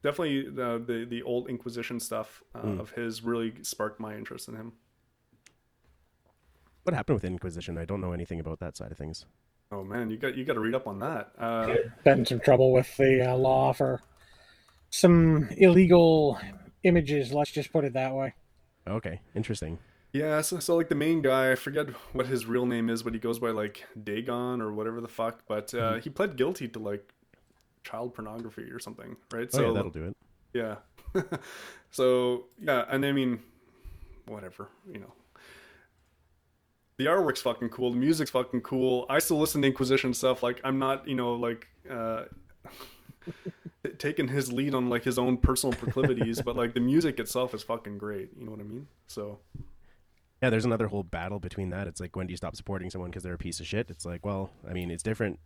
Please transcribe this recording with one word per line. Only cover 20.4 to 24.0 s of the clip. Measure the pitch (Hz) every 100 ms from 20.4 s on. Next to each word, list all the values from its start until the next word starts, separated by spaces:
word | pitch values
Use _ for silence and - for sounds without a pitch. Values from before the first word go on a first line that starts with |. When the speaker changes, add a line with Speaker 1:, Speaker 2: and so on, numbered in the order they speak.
Speaker 1:
so, | 156 180
so, | - 170
like, | 160
the | 147
main | 151 165
guy, | 139 131 131
I | 131
forget | - 147 143 117 -
what | 127 127
his | 127 113
real | 120 123
name | 120 113
is, | 117
but | 113
he | 113
goes | 117 113
by, | 120
like, | 107 104 104 - -